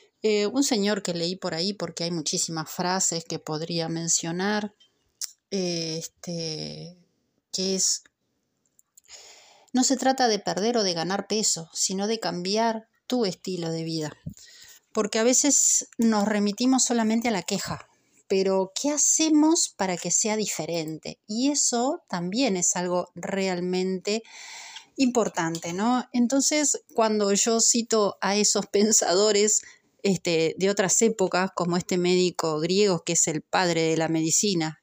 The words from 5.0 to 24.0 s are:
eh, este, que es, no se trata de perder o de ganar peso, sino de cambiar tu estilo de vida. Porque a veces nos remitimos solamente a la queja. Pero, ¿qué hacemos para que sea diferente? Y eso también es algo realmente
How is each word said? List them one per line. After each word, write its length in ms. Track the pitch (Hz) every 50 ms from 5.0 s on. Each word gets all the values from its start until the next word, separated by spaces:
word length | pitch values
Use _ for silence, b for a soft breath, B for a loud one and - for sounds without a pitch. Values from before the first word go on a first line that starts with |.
| _ _ _ _ - - - _ _ _
eh, 480 | - 196 185 175 175 170 165 160 160 165
este, 1000 | - - - _ - 180 175 170 165 160 156 156 156 151 151 156 156 165 175 180 _ _ _ _ _ _ _ _ _ _ -
que 220 | - 185 190 190
es, 300 | 190 - - - - - _ _ _ _ _ _ _ _ _ _ _ _ _ _ _ _ _ _ _ _ B B B B B B B B B B B B B -
no 120 | 247 262
se 120 | - 269
trata 320 | 240 - 262 269 262 262 240
de 100 | 214 202
perder 380 | - 180 175 180 196 226 240
o 60 | 233 208
de 100 | 190 175
ganar 340 | 165 160 170 190 196 196
peso, 440 | - 202 220 208 - - 165 165 165 -
sino 340 | - - - 190 190 202
de 140 | 208 226 220
cambiar 680 | - 175 170 175 180 185 202 214 226 233 220 220 214 _ _ _ _
tu 180 | - 247 247 233
estilo 460 | 190 175 - - - 185 175 170 165
de 140 | 165 165 165
vida. 280 | 165 160 160 151 147 - - _ - 202 B B B B B B B B B B B -
Porque 260 | 220 208 202 - -
a 40 | 220
veces 680 | 240 262 - - 294 269 - - - - - - - -
nos 300 | - 233 226 220 208 202 214
remitimos 560 | 208 208 202 208 202 - 240 254 262 254 -
solamente 440 | - 247 233 226 220 226 233 226 247
a 40 | 220
la 100 | 185 170
queja. 460 | - 208 185 - - 160 139 - - _ _ _ _ _ _ _ _
Pero, 440 | 202 190 190 190 190 190 190 185 -
¿qué 160 | - - 285
hacemos 840 | 302 294 - - - - 311 320 311 302 302 311 330 349 - - -
para 200 | - 202 190 180
que 140 | 170 - 180
sea 260 | 170 - - 214 214
diferente? 800 | 220 208 - - - 156 160 165 170 156 156 160 156 - 156 160 - _
Y 240 | - 214 226 254 277
eso 520 | 294 277 - - 240 233 240 262 320 349 - _
también 480 | - 180 175 180 196 233 277 247 196
es 200 | 180 180 - -
algo 340 | 185 180 180 180 180 175 - _
realmente 1080 | 175 170 190 196 196 190 190 180 175 180 180 180 185 185 190 190 185